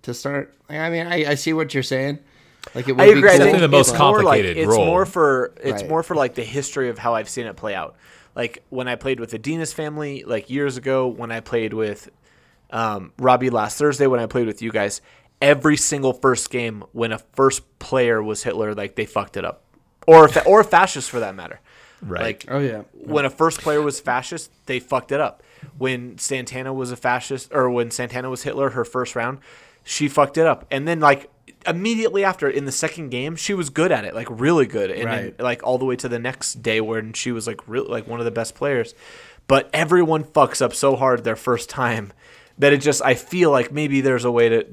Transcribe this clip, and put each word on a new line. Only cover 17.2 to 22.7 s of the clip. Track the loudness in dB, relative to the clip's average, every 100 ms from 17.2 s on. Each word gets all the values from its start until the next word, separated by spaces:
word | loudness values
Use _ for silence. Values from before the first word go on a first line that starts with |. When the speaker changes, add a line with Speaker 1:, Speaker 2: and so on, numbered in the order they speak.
| _
Speaker 2:
first | 2 2 0 -12 -18
player | -4 0 2 0
was | -2 -6
Hitler, | -6 -4 -4
like, | -6 -8
they | -8
fucked | -6 -6 -6
it | -8
up. | -8 -10 _ _ _ _ 10
Or | 10 10
fa-, | 6
or | 6 6
fascist | 6 4 2 -2 -8
for | -6
that | -6
matter. | -10 -16 -18 _ _ _ -18
Speaker 3:
Right. | -8 -6
Speaker 2:
Like, | -6 -6 -6
Speaker 1:
Oh, | -4
yeah. | -4